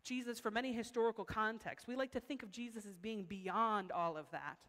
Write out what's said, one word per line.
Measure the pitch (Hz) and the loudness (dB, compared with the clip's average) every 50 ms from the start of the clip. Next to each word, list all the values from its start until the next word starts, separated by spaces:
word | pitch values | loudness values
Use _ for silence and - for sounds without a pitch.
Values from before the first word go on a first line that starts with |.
| _ | _
Jesus | - 254 254 247 240 233 226 | -4 -4 -2 -2 -2 -4 -2
from | - 226 208 226 | -2 0 2 2
any | 254 262 240 | 2 2 0
historical | 233 220 - - 240 226 233 220 220 190 | 0 -2 0 4 4 4 4 4 2 -4
context. | - - 220 214 214 226 214 - 160 - - - - | -2 0 2 2 2 2 0 -4 -6 -6 -6 -6 -4
We | 247 | 0
like | 269 262 254 | 0 0 0
to | - 254 | 0 -4
think | - - 294 247 - | -2 -2 -4 -4 -4
of | 202 | -8
Jesus | 180 233 240 240 226 226 202 | -6 -6 -6 -6 -6 -8 -8
as | 208 196 175 | -8 -10 -6
being | 180 220 226 208 190 | -4 -2 -2 -2 -2
beyond | 170 202 196 185 190 180 208 226 226 214 208 185 180 | -4 -6 -4 -2 0 4 4 6 6 4 2 2 2
all | - 175 170 170 160 156 | 2 2 2 2 2 -2
of | 151 - | -6 -4
that. | 165 143 139 147 - - - | -6 -6 -6 -6 -8 -10 -14